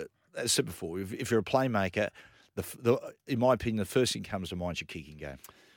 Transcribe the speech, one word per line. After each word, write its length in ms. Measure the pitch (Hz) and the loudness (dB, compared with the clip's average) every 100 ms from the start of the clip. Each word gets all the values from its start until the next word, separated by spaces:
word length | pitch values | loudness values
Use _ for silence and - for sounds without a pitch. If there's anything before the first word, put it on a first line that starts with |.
| - _ _ - | -8 _ _ -6
as 80 | |
I 20 | 123 | 0
said 200 | - 90 | 2 0
before, 340 | 90 87 90 | -2 -6 -6
if, 120 | 95 | -6
if 180 | - 123 | -6 2
you're 100 | 117 | 2
a 40 | |
playmaker, 640 | 98 131 131 110 95 104 101 - - - _ | 4 2 4 2 2 0 -2 -4 -20 -20 _
the, 80 | - | -8
f-, 140 | - - | -8 -2
the, 180 | 147 127 - - - | 2 2 2 -12 -4
in 140 | 127 | 2
my 140 | 123 | 4
opinion, 240 | 123 120 110 | 4 2 -2
the 60 | |
first 280 | 98 131 120 | 0 2 2
thing 100 | - | 0
comes 280 | - 98 90 | -4 -6 -6
to 60 | 90 | -6
mind 200 | 87 82 | -4 -6
is 40 | |
your 40 | - | -8
kicking 300 | 87 73 76 | -10 -12 -12
game. 200 | 73 67 - - - | -12 -12 -16 -20 -20